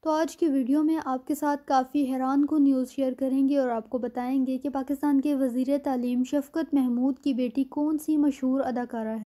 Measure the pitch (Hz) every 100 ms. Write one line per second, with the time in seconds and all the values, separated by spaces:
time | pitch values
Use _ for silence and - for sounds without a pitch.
0 | 330 311 330 - 330 277 247 285 302 320
1 | 277 254 262 294 294 285 285 269 254 294
2 | 269 262 262 277 285 311 277 262 254 -
3 | 269 262 269 269 269 285 254 226 220 254
4 | 233 247 247 269 254 262 285 269 262 277
5 | 294 277 294 285 262 240 254 285 285 254
6 | 247 247 254 294 277 330 311 277 254 240
7 | 262 262 285 247 247 240 269 - 294 311
8 | 302 311 285 262 262 262 262 247 240 233
9 | 220 220